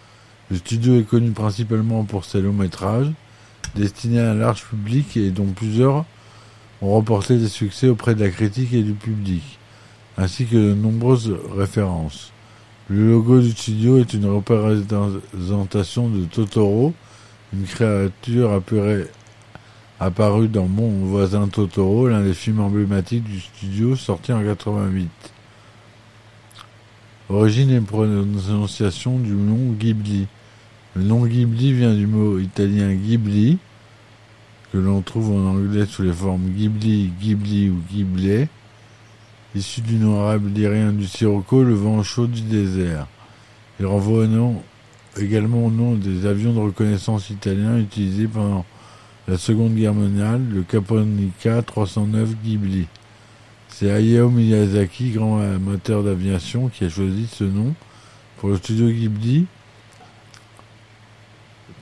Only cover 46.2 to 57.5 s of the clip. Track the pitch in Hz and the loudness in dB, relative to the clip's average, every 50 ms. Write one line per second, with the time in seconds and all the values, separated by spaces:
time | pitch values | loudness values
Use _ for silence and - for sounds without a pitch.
46.2 | 98 104 101 101 110 120 117 113 107 104 90 - 110 104 104 95 - - 110 104 | 0 0 0 0 0 0 0 0 0 -2 0 0 0 0 0 0 -2 -2 -4 -4
47.2 | 95 - 104 98 - 101 95 98 104 110 117 117 107 101 - 104 101 95 95 101 | -4 -8 -12 -6 -4 -2 -2 0 0 0 0 0 0 -2 -2 -4 -2 -2 0 -2
48.2 | 107 110 107 110 104 101 101 95 90 - - - - - - - - - - - | -2 -2 -2 -2 -2 -2 -2 -2 -4 -8 -14 -20 -20 -20 -20 -20 -20 -20 -20 -12
49.2 | - - 92 87 - - 110 107 113 113 113 110 110 107 104 104 104 98 101 101 | -6 -4 -4 -2 0 0 2 2 2 2 2 2 2 2 2 0 0 0 0 0
50.2 | 101 110 117 127 131 120 107 95 87 - - 107 95 - 113 110 107 107 104 101 | 0 0 0 -2 -2 -2 -4 -4 -4 -2 -2 -2 0 0 0 0 2 2 0 0
51.2 | 98 95 90 - - 113 113 120 113 - - 110 107 95 - 110 104 104 107 110 | -2 -2 -4 -4 -2 0 0 0 -2 -2 -4 -4 -4 -2 -2 -2 -2 0 0 0
52.2 | 110 110 110 110 110 113 107 104 101 95 95 95 87 80 - - - - - - | -2 -2 -4 -6 -4 -4 -2 -2 -2 -2 -2 -2 -2 -4 -8 -16 -20 -20 -20 -20
53.2 | - - - - - - - - - - - - 101 101 101 104 110 113 117 117 | -20 -20 -20 -20 -20 -20 -20 -20 -20 -20 -6 -2 0 0 2 2 4 4 6 6
54.2 | 120 120 123 117 113 110 110 107 104 98 98 104 98 85 - - 123 127 110 110 | 6 4 4 4 4 4 4 4 4 2 2 2 0 0 -2 -4 -4 -4 -2 -2
55.2 | 110 110 107 107 104 101 98 92 95 98 101 92 - - 110 104 101 104 95 90 | 0 0 0 0 0 -2 -2 -2 -4 -4 -4 -4 -4 -2 -2 0 0 0 -2 -2
56.2 | 92 98 98 90 - - - 120 127 123 - - 98 85 80 101 98 95 95 104 | -2 -2 -2 -2 -4 -4 -4 -4 -4 -4 -4 -4 -4 -4 -2 -2 -2 -2 -2 -4
57.2 | 113 110 - - 104 95 | -6 -8 -6 -4 -2 -2